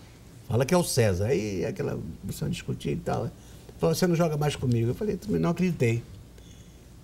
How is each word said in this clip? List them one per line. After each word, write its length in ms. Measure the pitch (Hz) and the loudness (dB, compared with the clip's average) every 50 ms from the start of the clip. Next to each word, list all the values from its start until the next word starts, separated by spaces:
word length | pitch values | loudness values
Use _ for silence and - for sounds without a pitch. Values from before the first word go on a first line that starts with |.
| - - - - - - - - - | -20 -20 -20 -20 -20 -20 -20 -14 -4
Fala 180 | - 107 117 135 | 0 2 2 2
que 80 | 127 175 | 4 4
é 40 | |
o 60 | 180 165 | 2 2
César." 440 | - - 127 113 104 92 85 101 | 2 2 4 4 4 4 2 2
Aí 380 | 117 143 190 214 104 - - - | 2 0 0 0 -2 -2 -2 -2
aquela, 340 | - - - 139 131 131 123 113 - - - | -4 -4 -4 -4 -4 -4 -6 -8 -8 -10 -10
começou 260 | - - - - 151 | -10 -10 -8 -4 -4
a 40 | 147 | -4
discutir 400 | - - - - 131 - - 139 | -4 -4 -4 -6 -6 -4 -4 -4
e 60 | 143 | -4
tal. 320 | - - - 131 117 113 - - - - - - - - - - - | -2 -2 -2 -2 -2 -2 -4 -6 -10 -16 -20 -20 -20 -20 -20 -4 0
Falou, 160 | - 165 160 | 0 2 2
"Você 100 | - 185 | 4 2
não 80 | 175 170 | 4 4
joga 220 | 156 170 160 151 | 4 2 2 2
mais 180 | 147 147 147 - | 0 0 0 0
comigo." 360 | - 139 123 120 113 117 120 | 0 0 2 2 4 2 2
Eu 40 | - | 0
falei, 220 | - 214 214 202 | 0 -2 -2 -4
"Também 220 | 185 - 208 175 165 | -4 -2 -2 0 2
não 80 | 160 170 | 2 2
acreditei." 540 | 170 175 180 185 165 - - 117 117 117 - - - - - - - - - - - - - - - - - - - - | 2 2 2 0 2 2 2 2 2 0 -2 -8 -14 -18 -18 -20 -20 -20 -20 -20 -20 -20 -20 -20 -20 -20 -20 -20 -20 -6